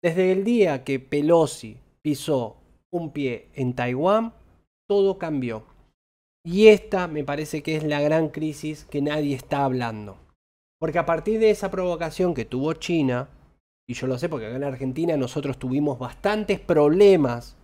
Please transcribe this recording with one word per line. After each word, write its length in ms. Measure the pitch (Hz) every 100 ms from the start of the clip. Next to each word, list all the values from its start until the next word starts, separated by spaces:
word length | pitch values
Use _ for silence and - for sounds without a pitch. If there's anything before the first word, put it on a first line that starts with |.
Desde 280 | 175 165 185
el 120 | 185
día 400 | 196 240 185 135
que 140 | - 135
Pelosi 800 | 131 147 151 170 156 - 110 107 _ _
pisó 560 | 151 143 - 139 113 - _ _ _
un 200 | 175 165
pie 360 | 147 135 117 -
en 200 | - 127
Taiwán, 600 | 123 123 127 170 214 226 - - _ _ _ _
todo 300 | 202 196 190
cambió. 460 | 165 147 123 110 - _ _ _ _ _ _ _
Y 240 | 165 180 220
esta 400 | 208 - 190 175
me 160 | 151
parece 380 | 139 143 151 160
que 140 | 143 156
es 80 |
la 160 | 156 147
gran 280 | 147 160 160
crisis 560 | 151 156 147 151 151
que 180 | - 147
nadie 340 | 143 151 147 131
está 280 | - 143
hablando. 540 | 139 127 120 110 104 92 _ _ _ _ _ _
Porque 180 | 160 160
a 80 | 160
partir 320 | 165 160 220
de 120 | 220
esa 200 | 202 196
provocación 640 | 190 180 170 165 - 180
que 100 | 143
tuvo 280 | 113 127 147
China, 560 | 160 - 170 135 123 135 - - _ _ _ -
y 60 |
yo 140 | 120 131
lo 100 | 127
sé 100 | 170
porque 180 | 156 107
acá 100 | 127
en 80 |
Argentina 520 | 143 127 135 127 175 156
nosotros 400 | 127 - 139 127
tuvimos 440 | 131 131 147 120
bastantes 580 | 123 - 196 214 202 190
problemas 1000 | - 156 147 170 202 185 135 120 - -